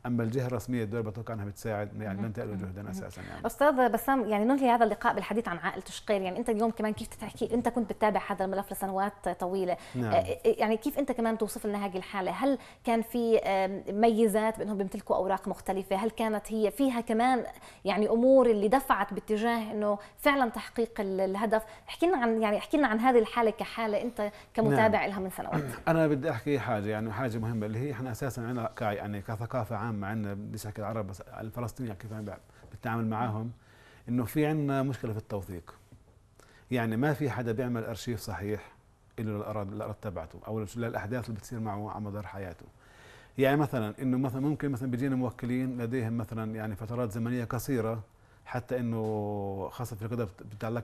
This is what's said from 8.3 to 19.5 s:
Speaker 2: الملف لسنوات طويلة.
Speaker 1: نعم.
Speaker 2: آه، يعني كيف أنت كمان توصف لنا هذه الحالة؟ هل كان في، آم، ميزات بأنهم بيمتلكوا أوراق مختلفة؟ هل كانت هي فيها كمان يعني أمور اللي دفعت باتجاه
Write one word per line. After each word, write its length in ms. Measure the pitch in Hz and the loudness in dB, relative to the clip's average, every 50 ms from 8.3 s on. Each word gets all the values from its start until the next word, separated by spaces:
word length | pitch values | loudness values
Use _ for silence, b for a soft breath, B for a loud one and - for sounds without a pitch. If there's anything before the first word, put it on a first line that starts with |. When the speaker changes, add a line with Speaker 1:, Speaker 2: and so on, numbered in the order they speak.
| 202 175 190 | -2 -2 -2
Speaker 2:
الملف 260 | 190 185 190 196 - | 0 -2 -2 -4 -4
لسنوات 580 | 196 - 202 196 190 190 196 208 202 - - 185 | -6 -4 -4 -2 0 0 0 -2 -2 -4 -4 -4
طويلة. 480 | 175 - 190 175 185 196 185 180 175 B B B B | -2 -2 -2 -2 0 0 0 0 0 B B B B
Speaker 1:
نعم. 180 | 127 123 110 - | -2 0 2 4
Speaker 2:
آه، 120 | - - - - - - | 4 4 2 -2 0 2
يعني 320 | - - - 226 214 220 220 | 2 4 4 4 2 2 2
كيف 220 | - 294 - - | 0 0 -2 0
أنت 120 | 285 269 | 0 0
كمان 260 | 233 - 226 226 226 208 | 0 0 0 0 0 0
توصف 280 | 220 196 - 220 - | -2 -4 -4 -4 -4
لنا 200 | 220 202 202 202 | -4 -2 -2 -2
هذه 120 | 196 180 185 | -4 -4 -6
الحالة؟ 340 | 185 - - 196 185 175 | -6 -6 -4 -4 -2 -2
هل 260 | 175 180 247 277 277 247 B B B B - | -2 0 2 2 2 0 B B B B -2
كان 180 | - 233 233 | 0 2 2
في، 360 | 220 - - 247 233 226 226 208 | 2 0 0 0 4 6 6 6
آم، 440 | - - 196 190 190 190 196 190 - - | 6 4 2 2 2 2 0 -4 -6 -4
ميزات 720 | 196 202 226 233 226 208 233 220 190 214 214 220 220 214 | 2 4 6 6 6 6 6 4 4 4 2 2 0 -2
بأنهم 180 | 190 202 214 196 | -2 -2 -2 -2
بيمتلكوا 380 | 202 190 - 208 - - 208 | -2 -2 -4 -6 -2 0 2
أوراق 320 | 185 185 190 190 185 - 208 | 2 2 2 0 0 -2 -4
مختلفة؟ 480 | 185 - - - 190 190 190 - 196 | -6 -4 -4 -4 -2 -2 -2 -2 0
هل 140 | 190 214 226 | 0 0 -2
كانت 440 | - - 233 220 214 208 - - 214 | -2 -2 0 0 0 -2 -2 -4 -2
هي 180 | 220 214 196 | 0 2 2
فيها 300 | 196 - 277 262 247 240 | 2 2 2 2 2 0
كمان 420 | 226 - 226 220 233 254 262 240 - - - - B B B B - | 0 0 2 4 4 4 4 2 0 -2 -8 -14 B B B B -2
يعني 240 | 190 202 185 214 - | 0 2 2 4 4
أمور 340 | 226 233 240 262 269 269 247 | 4 6 8 10 10 10 10
اللي 240 | 240 226 208 196 214 | 8 6 6 4 4
دفعت 460 | 220 269 269 - 262 196 202 - 202 | 4 4 4 4 4 4 2 0 -2
باتجاه 580 | 185 - - 214 208 220 233 | -6 -2 -2 0 2 2 2